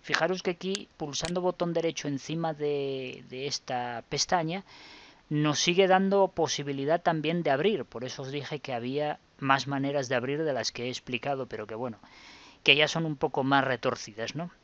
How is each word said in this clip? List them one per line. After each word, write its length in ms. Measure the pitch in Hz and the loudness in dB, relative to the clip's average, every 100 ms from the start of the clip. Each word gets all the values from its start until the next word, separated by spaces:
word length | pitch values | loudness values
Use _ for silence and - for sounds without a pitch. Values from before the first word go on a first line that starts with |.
Fijaros 420 | - 151 165 185 | -2 2 2 2
que 60 | 185 | -2
aquí, 380 | 175 185 202 - - | -2 -4 -4 -8 -8
pulsando 440 | 151 135 165 180 | -6 -4 -2 0
botón 320 | 180 175 170 | 0 0 -2
derecho 340 | 170 165 151 147 | 0 -2 -2 -6
encima 480 | 139 - 160 165 | -6 -4 -4 -4
de, 720 | 151 147 143 139 135 127 131 135 | -2 -2 0 -2 -4 -6 -12 -12
de 200 | 127 139 | -8 -6
esta 560 | - - 127 123 120 - | -6 -4 -4 -4 -8 -6
pestaña, 540 | 143 - 180 160 185 - - - - - - _ | -4 0 0 0 -4 -8 -20 -20 -20 -20 -20 _
nos 320 | 151 151 139 | 2 2 2
sigue 260 | - 175 190 | 2 6 6
dando 420 | 185 190 196 190 | 6 6 4 4
posibilidad 760 | - 151 - 143 139 139 170 | 2 0 0 -4 -2 0 2
también 420 | 175 160 151 170 | 2 0 0 0
de 60 | 156 | 2
abrir. 320 | 135 185 196 | 2 2 0
Por 200 | 117 117 | -4 -8
eso 180 | 127 - | -8 -8
os 100 | 135 | -6
dije 260 | 143 131 147 | -6 -6 -8
que 160 | - | -6
había 460 | 120 120 139 151 - _ - | -6 -2 -2 -2 -4 _ -6
más 300 | 139 135 131 | 2 2 2
maneras 400 | 139 139 143 123 | -2 0 -2 0
de 80 | 127 | 0
abrir 260 | 127 147 | 0 -2
de 100 | 160 | 0
las 200 | 127 107 | -2 -4
que 140 | - 120 | -4 -6
he 20 | |
explicado, 580 | 123 - 123 139 135 123 | -6 -6 -4 -2 -4 -4
pero 220 | 107 107 | -8 -8
que 80 | 110 | -6
bueno, 220 | 127 113 - - - - - - | -6 -8 -18 -20 -20 -20 -20 -2
que 100 | - | 4
ya 140 | 143 151 | 6 4
son 180 | 165 160 | 2 -2
un 80 | |
poco 300 | 143 151 - | 0 -2 0
más 200 | 135 139 | 2 2
retorcidas, 720 | 131 123 131 117 - 107 113 | 2 0 0 -2 -10 -8 -8
¿no? 160 | 143 175 - | -6 -10 -12